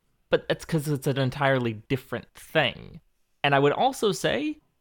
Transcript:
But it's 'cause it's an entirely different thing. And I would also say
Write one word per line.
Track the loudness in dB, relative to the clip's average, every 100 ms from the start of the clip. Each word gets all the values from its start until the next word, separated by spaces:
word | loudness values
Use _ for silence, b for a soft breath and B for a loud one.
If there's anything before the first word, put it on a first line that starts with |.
| _ _ 0
But | 0 0
it's | -6
'cause | -2 -2 0
it's | -2 0
an | 0
entirely | -2 0 2 2 0
different | -4 -4 -6 -4 -10 -10
thing. | -20 -2 0 0 -4 -16 -20 _ _ _ -4
And | 2
I | 4
would | 4
also | 2 0 0 -2
say | 0 -2 -2 -4 -8 _ _